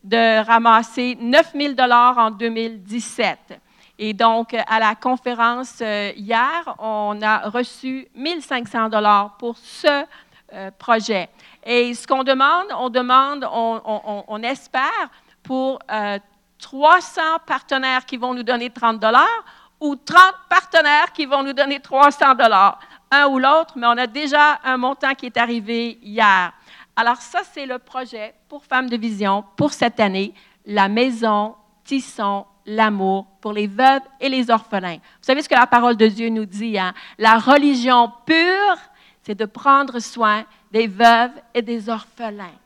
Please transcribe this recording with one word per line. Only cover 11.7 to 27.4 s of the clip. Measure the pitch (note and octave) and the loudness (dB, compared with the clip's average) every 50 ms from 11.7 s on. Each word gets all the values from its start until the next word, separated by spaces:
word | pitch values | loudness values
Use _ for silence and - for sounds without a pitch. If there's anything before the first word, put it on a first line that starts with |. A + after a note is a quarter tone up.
| A#3+ A#3+ A#3+ A#3+ A#3+ | 0 0 0 -2 -6
ce | A#3 - | -12 -4
qu'on | - C4+ C4+ C4 | -2 -2 -2 0
demande, | C4 C4+ C4 C4+ C#4+ E4 F4+ F#4+ G#4 B3+ | 0 0 2 2 2 2 0 -2 -6 -8
on | - B3+ B3+ | -6 -6 -2
demande, | A3+ B3+ B3 B3 B3+ C4 C4+ C#4 D4 C#4+ B3+ - | -2 -2 0 4 4 4 4 2 -4 -8 -8 -6
on, | - A#3 A3+ A3+ A3+ A3+ - | -6 -4 -4 -4 -6 -8 -8
on, | - G#3+ G#3 - | -8 -8 -8 -8
on, | G#3+ G#3 G3+ - | -10 -10 -10 -10
on | - G#3+ G#3 | -12 -12 -8
espère | A3+ A#3+ C#4 C4 - _ - C4 C4+ D#4 A4 A4 E4+ B3+ _ _ _ _ _ _ | -6 -8 -8 -8 -12 _ -4 -4 -4 -2 -4 -6 -8 -10 _ _ _ _ _ _
pour, | _ - C4 C4 C4 C4 C4+ - - - | _ -8 -6 -4 -4 -4 -6 -8 -10 -10
euh, | G#3+ G#3+ G#3 G#3 G3+ G3+ _ _ _ _ _ _ _ _ | -8 -6 -6 -6 -8 -8 _ _ _ _ _ _ _ _
trois | - - C#4 C4+ D4 D#4 F4 F4+ | -20 -18 -6 2 4 6 6 4
cents | E4+ - - F#4 D#4+ D#4+ D#4+ E4 E4 | 2 -4 -6 -4 -2 -2 -2 -4 _
partenaires | - C#4 C4 - - C#4+ C4 C4 C4 B3+ B3+ B3+ | -6 -8 -8 -4 -4 -4 -2 -2 -2 -2 -4 -4
qui | - C4+ | -6 -10
vont | A#3 A#3+ B3+ B3+ | -8 -6 -6 -6
nous | B3 | -6
donner | A#3 A#3 B3+ A#3 A#3+ B3 | -4 -4 -2 -2 -4 -10
trente | _ A#3+ A#3+ A3+ A3 G#3+ | _ -2 -2 -2 -2 0
dollars | G#3+ A3 A3+ B3+ D#4+ A4 A#4 A4+ - - - _ _ _ _ _ | 0 4 4 4 4 4 0 -4 -8 -14 -20 _ _ _ _ _
ou | D#4 D4 C#4 | -6 -6 -6
trente | - _ - D#4 F4 F#4 F#4+ F#4+ - - _ | -6 _ 4 8 8 8 8 6 -4 -6 _
partenaires | F4 F#4 F#4 - - E4 D4+ D4 D4 D4+ E4 F4 | 0 0 0 2 0 2 4 4 2 2 2 0
qui | - - D4+ | -4 -8 -4
vont | B3+ C#4 C#4 C4+ | -2 -2 -2 -2
nous | C4+ | -4
donner | C4+ C4 C#4+ C#4 C#4+ C#4 | -2 -2 -2 -2 -2 -8
trois | - - C4+ C4+ C#4+ C#4+ | -8 -4 2 4 4 4
cents | C#4+ - D4 C4+ C4 | 4 4 2 2 4
dollars. | A#3+ B3+ A3+ G#3+ F#3 G3 G3 - - - - - - _ _ | 4 4 4 6 4 4 4 2 -2 -20 -20 -20 -20 _ _
Un | C4+ C#4+ C#4+ C#4 | 2 2 4 2
ou | C4+ C4 | 0 2
l'autre, | C4 C4+ D4 D#4+ E4 E4 - | 2 4 2 2 0 -2 -8
mais | C4 A#3+ | -2 0
on | A#3+ A#3+ A#3+ | 0 0 0
a | B3+ A#3+ | -2 -4
déjà | G#3+ C#4+ D4+ C#4 C#4+ D4 D4 D4+ D4 - - | -4 -8 -6 -2 2 4 4 4 2 -2 -4
un | C4 B3+ B3+ | -4 -4 -2
montant | B3 B3+ C#4 _ - C4+ C4+ | -2 -4 -4 _ -4 -4 -4
qui | - - | -4 -10
est | B3 - | -6 -2
arrivé | A#3 A#3 A#3 A#3+ A#3 G3+ G#3+ A#3 A#3 A#3 A#3 A3+ _ | -2 -2 -2 -2 -6 -6 -6 -6 -6 -6 -6 -10 _
hier. | - G#3 G#3 A3+ A3 G#3 F#3+ F#3 F3+ E3+ - _ _ _ - - - _ _ | -18 -10 -2 2 4 4 4 2 0 -4 -8 _ _ _ -20 -20 -20 _ _
Alors | - A3+ A#3 B3 B3 | -2 0 0 -2 -4
ça, | - - - F4+ | -8 -8 -8 -8